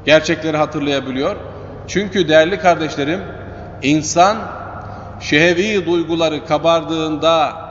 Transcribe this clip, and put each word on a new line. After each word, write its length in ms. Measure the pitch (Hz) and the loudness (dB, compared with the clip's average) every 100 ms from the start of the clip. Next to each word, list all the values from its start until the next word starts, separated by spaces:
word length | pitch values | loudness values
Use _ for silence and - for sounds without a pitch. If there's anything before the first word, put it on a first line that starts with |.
gerçekleri 520 | - 156 156 156 160 151 | 6 4 4 -2 -2 0
hatırlayabiliyor? 800 | 151 156 143 139 131 127 156 208 - - - - - | -2 -2 -2 -2 -2 -4 -4 -4 -12 -14 -14 -14 -4
Çünkü 400 | 180 202 202 160 | -4 -2 0 4
değerli 300 | 156 160 196 | 6 4 2
kardeşlerim, 640 | 185 160 156 147 143 185 - - - - - - | 2 2 0 -2 -2 -2 -6 -12 -14 -14 -14 -4
insan 540 | 131 151 143 170 185 220 202 - - - - - - - | 2 2 2 4 4 4 -6 -12 -12 -12 -14 -14 -14 -12
şehevi 680 | - 147 170 170 208 208 160 | 0 4 4 4 0 0 0
duyguları 600 | 175 160 165 160 151 - | 0 0 0 0 -2 -2
kabardığında 1040 | 151 160 165 151 160 156 151 156 165 139 - - | 0 2 2 0 -4 -2 0 2 2 0 -4 -14